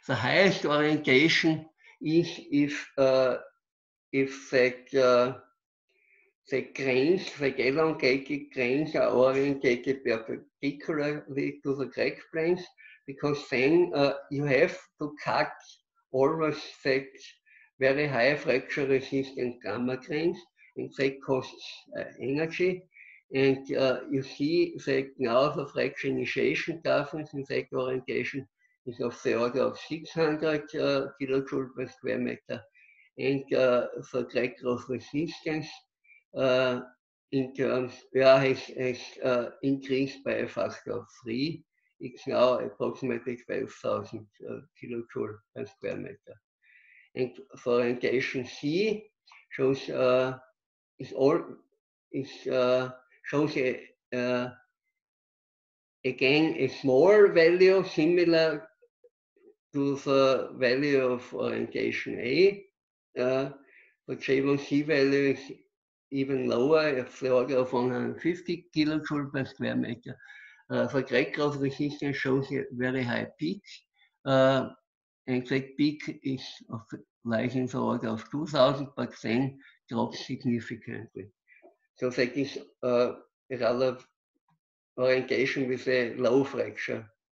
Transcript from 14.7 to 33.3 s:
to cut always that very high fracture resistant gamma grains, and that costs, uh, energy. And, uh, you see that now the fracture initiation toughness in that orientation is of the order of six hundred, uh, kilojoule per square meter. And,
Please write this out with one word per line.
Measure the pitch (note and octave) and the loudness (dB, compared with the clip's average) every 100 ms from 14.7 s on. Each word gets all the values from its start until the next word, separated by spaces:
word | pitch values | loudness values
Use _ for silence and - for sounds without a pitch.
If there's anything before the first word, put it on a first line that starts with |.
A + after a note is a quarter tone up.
| - - _ | 0 -18 _
to | D3 D3 | -12 -8
cut | - A#2+ D3+ - - - _ _ _ | -2 -2 -2 -6 -20 -20 _ _ _
always | C3 C#3 D#3+ D#3 D3 - - | 2 2 2 -2 -2 -10 -6
that | C#3+ C3+ C3+ - - _ _ - _ _ | -2 -2 -2 -20 -20 _ _ -20 _ _
very | C3 C#3 D3 | 2 2 0
high | B2+ B2+ D3 | 2 2 2
fracture | D3 B2+ - - C3+ | 0 0 -2 -4 0
resistant | C3 C3+ C#3 C3+ C3+ B2 A#2+ | 0 0 -4 -4 -4 -6 -6
gamma | - G#2+ B2 B2+ | -8 -4 -4 -4
grains, | - D3 E3+ G3+ - _ _ - | -6 -2 -2 -2 -14 _ _ -12
and | C3 - | -10 -2
that | C3+ C3+ | -2 -2
costs, | - C3 - - - - _ - | -2 -2 -4 -16 -18 -20 _ -10
uh, | - - | -10 -8
energy. | A#2+ C#3 E3 E3 F3+ F3+ - - - - _ | -4 -2 -4 -2 -2 -2 -10 -20 -20 -20 _
And, | C3+ C3+ C3+ - B2+ | 2 2 2 -2 0
uh, | C3 B2+ - | 0 0 -2
you | C#3 | -4
see | C3 - D3 E3+ E3+ C#3 | -4 -4 0 2 0 -2
that | - C3+ C3+ - | -2 -2 -2 -4
now | B2 B2 D3 | 0 2 2
the | D3 C#3 | 0 -6
fracture | - B2+ - C#3+ | -2 -4 -2 -4
initiation | C3 B2 C3+ A#2+ D#3+ - D#3+ | -2 -2 0 0 0 -4 -4
toughness | C3+ C3+ C#3+ D#3+ D3+ | 0 0 0 -8 -10
in | C#3+ C3+ | -10 -4
that | C3 C3+ | -4 -4
orientation | C3+ B2+ C3 - A#2+ B2 C#3 C3+ _ _ _ | -4 -4 -4 -4 -4 -4 -8 -12 _ _ _
is | B2+ A#2 | -14 -6
of | B2 - | -6 -4
the | B2 A2+ | -2 0
order | A#2+ B2+ | 0 0
of | A#2 A2 - | 0 -2 -10
six | D#3+ D#3 | -10 -8
hundred, | D#3+ D#3+ D3+ D#3+ D3+ D3 | 0 0 2 0 -2 -4
uh, | D3 C#3 C#3 C3+ - | -2 0 0 -2 -8
kilojoule | C3+ C3+ C3+ C#3 B2+ - | -2 -2 0 -6 -6 -8
per | B2+ | -10
square | - B2 A#2 | -8 -4 -2
meter. | B2 A#2+ - A#2 - _ - _ _ - | -2 -6 -10 -12 -12 _ -20 _ _ -4
And, | C3 | -2